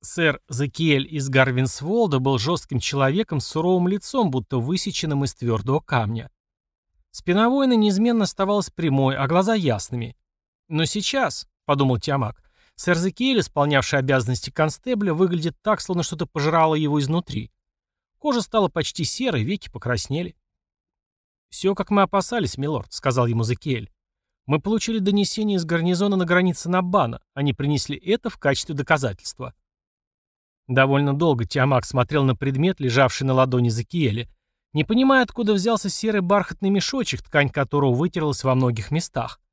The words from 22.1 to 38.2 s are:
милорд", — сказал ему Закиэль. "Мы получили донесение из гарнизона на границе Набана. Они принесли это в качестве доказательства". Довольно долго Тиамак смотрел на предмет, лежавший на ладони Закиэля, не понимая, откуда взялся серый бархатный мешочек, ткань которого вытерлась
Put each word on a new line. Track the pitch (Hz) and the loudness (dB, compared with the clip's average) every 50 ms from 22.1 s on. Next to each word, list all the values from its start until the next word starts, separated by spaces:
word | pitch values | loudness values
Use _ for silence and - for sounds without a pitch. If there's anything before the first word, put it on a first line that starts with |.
| - 196 185 - - 240 196 - - - | 2 -2 -2 -2 -4 -4 -4 -4 -4 -4
милорд", — | 135 147 156 127 - - - | -4 -4 -4 -6 -6 -8 -14
сказал | - - 135 123 127 120 | -4 -2 -2 0 2 0
ему | 117 117 113 117 | 0 0 0 0
Закиэль. | 110 123 - - 151 135 113 107 - _ _ _ _ _ _ _ _ _ _ _ | -2 -2 -4 -4 -6 -6 -6 -6 -12 _ _ _ _ _ _ _ _ _ _ _
"Мы | - 139 156 | -2 -2 -2
получили | - 196 220 220 - - 226 226 | 0 0 -2 -2 -2 -2 -2 -2
донесение | 190 196 202 202 202 - - - 214 208 202 | 0 2 2 2 0 0 -2 -4 -2 -2 -2
из | 185 170 | -2 -2
гарнизона | 156 170 170 165 175 185 170 202 202 196 | -2 -2 0 0 0 0 2 0 0 0
на | 190 180 | 0 0
границе | 170 180 180 185 185 165 - - 170 | 2 2 2 2 2 0 -2 -4 -2
Набана. | 180 185 185 180 180 202 151 - - - _ _ _ | -2 0 0 2 2 0 0 0 -4 -10 _ _ _
Они | 139 143 147 135 | -2 0 0 0
принесли | - 139 143 147 135 - - 147 | 0 -2 -2 -2 -2 -2 -6 -10
это | 135 _ 170 208 233 _ 233 | -10 _ -2 -2 -2 _ -8
в | - - | -10 -2
качестве | - 143 139 - - - 160 | 0 0 0 0 -2 -6 -6
доказательства". | 139 143 - 165 147 135 117 95 - - - - _ 127 120 - _ _ _ _ _ _ _ _ _ _ _ _ _ _ _ _ _ _ _ _ _ _ - | -6 0 0 0 0 0 -2 -4 -6 -10 -14 -12 _ -14 -14 -14 _ _ _ _ _ _ _ _ _ _ _ _ _ _ _ _ _ _ _ _ _ _ -2
Довольно | 127 131 135 135 139 139 143 143 139 | 2 2 4 4 4 2 2 2 0
долго | 143 170 170 143 117 117 | 2 2 2 2 2 0
Тиамак | 95 - 143 131 139 139 127 - | -4 0 0 2 2 2 0 0
смотрел | - - 131 123 - 147 151 139 | 0 -2 -2 -2 0 0 0 2
на | 135 127 | 2 0
предмет, | - - 135 135 131 156 185 185 _ | 0 -2 -4 -2 0 0 0 0 _
лежавший | 139 127 117 131 139 123 - - 135 | -2 0 2 4 4 2 2 -2 -2
на | 135 131 | 0 4
ладони | 131 131 131 127 123 120 120 | 4 2 4 2 2 2 2
Закиэля, | 110 113 117 _ - 175 156 120 101 113 120 - _ _ _ _ _ _ _ _ _ | 0 -2 -6 _ -2 0 0 0 0 -2 -6 -10 _ _ _ _ _ _ _ _ _
не | 151 156 | -2 0
понимая, | - 220 240 262 269 269 262 254 | 0 2 2 4 4 4 4 2
откуда | - - - 233 202 214 | 0 -2 -4 0 2 2
взялся | 196 180 233 233 214 - 196 | 2 2 0 0 0 -2 -4
серый | - - - 220 214 208 | -6 -4 -2 0 0 0
бархатный | 185 175 202 202 180 - - - - 196 | 2 2 2 2 2 -2 -8 -4 0 0
мешочек, | 196 196 - - - 269 226 - - - - | 0 0 0 -2 -2 -4 -4 -4 -6 -8 -10
ткань | - - 151 143 139 | 0 2 2 2 2
которого | - - 139 - - 147 143 135 123 | 0 -2 -4 0 0 2 2 2 2
вытерлась | 123 156 180 - 180 | 2 0 -2 -2 -2